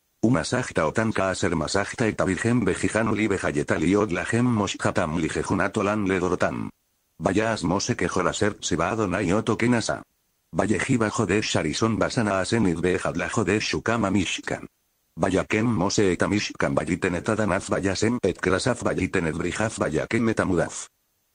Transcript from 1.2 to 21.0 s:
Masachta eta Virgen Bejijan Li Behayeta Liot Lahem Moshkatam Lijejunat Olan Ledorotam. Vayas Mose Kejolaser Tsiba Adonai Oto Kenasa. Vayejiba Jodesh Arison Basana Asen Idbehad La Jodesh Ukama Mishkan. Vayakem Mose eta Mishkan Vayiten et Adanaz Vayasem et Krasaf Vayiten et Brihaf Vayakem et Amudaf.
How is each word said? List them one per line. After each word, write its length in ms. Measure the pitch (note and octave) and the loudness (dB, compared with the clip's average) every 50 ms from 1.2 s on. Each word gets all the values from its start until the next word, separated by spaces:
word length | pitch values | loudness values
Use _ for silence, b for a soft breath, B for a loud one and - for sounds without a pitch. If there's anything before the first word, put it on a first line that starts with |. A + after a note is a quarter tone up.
| F#2+ F#2+ F2+ - G#2 F2+ E2+ | 0 0 0 0 0 0 0
Masachta 500 | D#2+ D2+ D2 - G2 G2+ - - - B2 | 0 -2 0 0 -2 -2 -2 -2 -2 0
eta 200 | G#2+ - - E2 | 0 0 0 0
Virgen 400 | F#2 F#2 - - A#2 A#2+ B2 G#2+ | 0 0 0 0 0 2 2 2
Bejijan 500 | F#2 E2+ - - F#2+ - G#2+ A#2 G#2+ G#2+ | 0 0 0 0 0 0 0 0 0 0
Li 140 | G2+ G#2+ G#2+ | 0 0 0
Behayeta 500 | G2 F2+ - E2+ D2 D2 C#2+ - G#2 F#2 | 0 0 -2 -2 -2 -2 0 0 0 2
Liot 320 | D#2+ E2 G2 G#2 G#2 G#2+ | 2 4 4 4 2 2
Lahem 340 | F2 F2+ F2 - - A#2 B2 | 0 -2 -2 0 0 2 2
Moshkatam 760 | B2+ A#2 G#2+ G2+ F#2 - - - A2 F#2 - F2+ D#2 D#2 F2+ | 2 2 2 0 0 -2 -2 -2 0 0 0 0 0 0 -2
Lijejunat 560 | D#2+ C#2+ - D#2+ D2 - G#2+ F2 F2+ - - A2 | -2 -2 -2 -2 -2 0 0 0 0 0 0 0
Olan 280 | G2 G2+ G#2+ G#2+ G2+ | 0 0 0 0 0
Ledorotam. 640 | F#2 F#2+ F#2 E2+ F2+ F2+ - G#2 F2+ C#2 A#1 G#1+ G#1 - _ _ _ _ _ _ _ _ - | 0 0 2 2 0 0 0 0 0 -2 -2 -8 -8 -10 _ _ _ _ _ _ _ _ -4
Vayas 420 | D#2+ G2 F#2 G2+ A2 A2+ A2+ - - | -2 0 2 2 0 0 0 -2 0
Mose 320 | E2+ F2+ G2 - - A#2+ | 0 0 0 0 -2 -2
Kejolaser 640 | - F#2+ E2 - F#2 F2+ D#2+ D2 - G#2 G#2 - - | -2 -2 -2 0 0 0 0 0 0 0 -2 -2 -2
Tsiba 320 | - - - D2+ - F#2 | -4 -2 -2 0 0 0
Adonai 400 | G#2+ A2 A2 G2+ - G2 A2+ - | 0 -2 -2 -2 0 0 0 2
Oto 240 | E3+ A2+ - - A2 | 2 2 2 0 0
Kenasa. 460 | - A2+ B2 B2 A2+ - - D2 - - _ _ _ _ _ _ _ _ _ - | 2 2 2 2 2 0 -2 -4 -6 -8 _ _ _ _ _ _ _ _ _ -2
Vayejiba 560 | E2 G2 G2 G#2 F2 - - C3 A#2 A2+ G#2 | 0 0 2 2 0 0 2 2 2 2 0
Jodesh 460 | - - A2 E2+ F#2 A2 G#2+ - - | 0 0 0 2 2 0 0 0 0
Arison 420 | G#2 E2 D#2 C#2 - A2 A2+ A2 G2 | 0 0 0 0 0 0 0 2 2
Basana 420 | F#2 D#2+ - C3 A2+ G#2 F#2+ F#2+ | 0 0 0 0 0 0 0 0
Asen 280 | F#2 - A2+ A#2 G#2+ F#2 | 0 0 2 2 2 2
Idbehad 480 | D#2+ E2+ E2 F2+ F2+ F#2 - D#2+ D2 | 2 2 0 0 0 0 -2 -2 -2
La 140 | E2+ F2+ E2 | -2 -4 -2
Jodesh 440 | - A#2+ G#2 F2 G2+ G#2+ - - - | 0 0 0 2 2 0 0 -2 -4
Ukama 360 | D#2 - A2+ A2+ A#2 G#2 G2 | -2 -2 0 0 0 2 2
Mishkan. 540 | F#2+ G2+ F2 - - - - - - - - - _ _ _ _ _ _ _ _ - D#2+ | 2 2 0 0 -4 -6 -6 -6 -6 -6 -8 -12 _ _ _ _ _ _ _ _ -8 -2
Vayakem 480 | D#2+ F#2+ F2+ F#2 E2 - A2 G#2+ A2 | 0 2 2 2 0 2 0 0 2
Mose 460 | B2 A2+ G2+ F2+ G2 - - G#2 F#2+ | 2 0 0 0 0 2 2 2 2
eta 160 | F2 - G2 E2+ | 2 2 2 2
Mishkan 480 | G2 G#2 - - - - - D2+ C#2 | 2 0 -2 -2 -4 -2 -2 0 0
Vayiten 400 | C#2 D2 D#2+ F2+ E2+ - F#2 F2 | 0 0 0 -2 0 0 -2 -2
et 140 | E2+ - - | -2 -2 -2
Adanaz 400 | A2 G2+ A2 G2 F2 G2 - - | 0 0 0 0 0 -2 -2 -2
Vayasem 500 | G2+ - F#2 G2 F#2 - G2+ A2+ A#2+ A#2+ | -2 0 0 -2 0 0 0 0 0 0
et 160 | - F#2+ D#2+ - | 0 -2 -2 0
Krasaf 460 | - F#2 F#2 F2+ - B2+ A#2+ - - | 0 0 2 2 2 0 -2 -2 -2
Vayiten 440 | G#2 D#2 D2+ F2+ - - F#2+ E2 D#2+ | -2 -2 0 -2 0 0 0 -2 -2
et 60 | D2+ | -2
Brihaf 460 | E2 E2 F2+ - - G#2+ A2+ - - | -2 -4 -4 -2 -2 -2 -2 0 -2
Vayakem 500 | G2+ D#2+ D2 D2 B1+ - - A#2 A#2 A2+ | -2 0 0 -2 -2 0 0 0 0 0
et 100 | G#2+ - | 0 0
Amudaf. 500 | F#2 F2 F#2 E2 D2+ - - - - - _ _ | 0 2 2 2 0 0 -2 -10 -12 -14 _ _